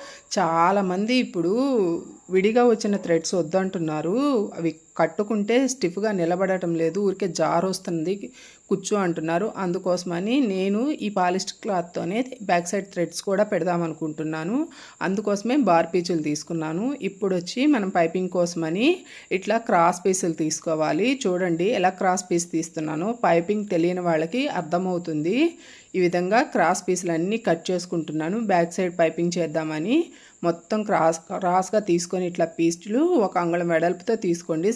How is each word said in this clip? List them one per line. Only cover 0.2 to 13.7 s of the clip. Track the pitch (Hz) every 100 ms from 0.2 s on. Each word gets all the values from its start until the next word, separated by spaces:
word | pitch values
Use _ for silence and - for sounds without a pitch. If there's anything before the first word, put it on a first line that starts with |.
| - 208
చాలామంది | 170 165 170 202 190 180 220 254 247
ఇప్పుడు | 180 165 226 277 247 180 170 - - - 185
విడిగా | 202 240 247
వచ్చిన | 214 208 196 185
థ్రెడ్స్ | 165 165 185
వద్దంటున్నారు, | 160 190 190 185 156 156 160 226 285 247 202 -
అవి | 165 160 _ -
కట్టుకుంటే | 160 - 208 214 202 240 269
స్టిఫ్గా | - 170 185 214 196
నిలబడటం | 165 180 190 185 180 165
లేదు, | 165 180 202
ఊరికే | 185 196 165
జారు | 156 165 190
వస్తుంది | 185 - 170 156 196 - - - - -
కూర్చో | 196 - 208 185
అంటున్నారు. | 170 160 170 190 -
అందుకోసమని | 190 180 180 175 175 170 202 277 233
నేను | 190 196 202 277 - 208
ఈ | 202
పాలిస్టర్ | 180 190 - -
క్లాత్తోనే | 214 185 175 175 170 214 254 - 196
బ్యాక్ | 175 175
సైడ్ | 202 190
థ్రెడ్స్ | 185 165 - -
కూడా | 190 208
పెడదాం | 185 175